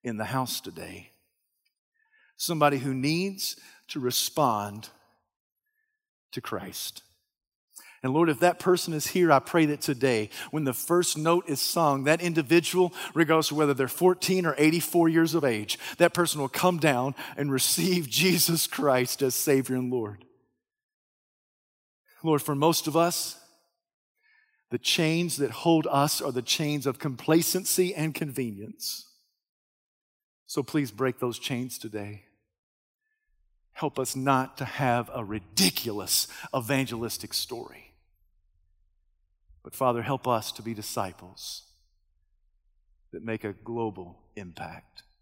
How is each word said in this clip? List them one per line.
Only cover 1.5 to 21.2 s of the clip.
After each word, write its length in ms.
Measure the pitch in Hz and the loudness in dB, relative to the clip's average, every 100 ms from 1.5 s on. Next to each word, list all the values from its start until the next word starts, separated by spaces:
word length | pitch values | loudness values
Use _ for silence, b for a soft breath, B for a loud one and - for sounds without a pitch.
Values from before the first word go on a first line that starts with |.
| _ _ _ _ _ _ _ _ _ | _ _ _ _ _ _ _ _ _
Somebody 400 | - 160 147 139 | -4 4 4 4
who 160 | 135 | -2
needs 680 | 131 139 165 196 190 - - B B - | -2 0 0 -2 -4 -8 -8 B B -12
to 100 | 156 | -4
respond 880 | 123 123 - - 135 107 104 104 - _ _ _ _ _ _ _ _ _ _ _ _ _ _ | -2 -2 -2 2 2 2 -4 -10 -16 _ _ _ _ _ _ _ _ _ _ _ _ _ _
to 80 | - | -12
Christ. 640 | - 104 95 - - - _ _ _ _ _ _ _ B B B | -8 -8 -8 -10 -12 -14 _ _ _ _ _ _ _ B B B
And 120 | 127 | -2
Lord, 160 | 143 170 | 2 2
if 100 | 143 | 4
that 200 | 175 170 | 2 4
person 340 | 180 180 - | 2 2 2
is 140 | 156 - | -4 -2
here, 220 | 185 170 | 2 6
I 100 | 135 | 6
pray 260 | - 170 151 | 6 2 2
that 160 | 147 | 0
today, 480 | - 131 131 117 107 B B | -4 0 2 2 -2 B B
when 120 | 156 | -2
the 80 | 139 | -2
first 460 | 120 - 175 165 156 | -4 0 2 2 0
note 320 | 156 175 170 | 2 2 0
is 100 | 139 | -4
sung, 460 | - 175 156 135 135 | -2 2 2 2 2
that 160 | 165 | 2
individual, 720 | 175 165 131 170 - 180 180 B B | 2 -2 4 4 4 2 2 B B
regardless 380 | 151 156 160 147 | 0 4 4 4
of 60 | 147 | 2
whether 160 | 147 | 2
they're 160 | 131 131 | 2 -2
fourteen 560 | - 180 180 - 185 170 | 4 4 4 2 2 2
or 100 | 135 | 4
eighty-four 520 | 156 170 - 175 165 | 4 4 2 4 6
years 260 | 165 165 160 | 4 4 2
of 80 | |
age, 340 | 143 110 104 - B - | 2 0 -2 -6 B 2
that 160 | 170 | 4
person 260 | 175 170 151 | 4 0 0
will 80 | 135 | -4
come 300 | - 180 175 | 2 2 4
down 360 | 151 123 131 135 B - | 2 2 0 -4 B -4
and 160 | 143 | 0
receive 580 | 135 - - 170 180 139 | 2 2 2 2 0 0
<laughs> 0 | |
Jesus 580 | 107 185 175 - 165 - | 2 2 4 2 2 -2
Christ 540 | - 147 127 123 - | 0 2 2 2 0
as 140 | 135 - | -2 0
Savior 400 | - 135 127 127 | 2 2 2 -4
and 160 | 123 | -2
Lord. 320 | 123 107 101 - _ _ _ _ _ _ _ _ _ | -4 -6 -10 -20 _ _ _ _ _ _ _ _ _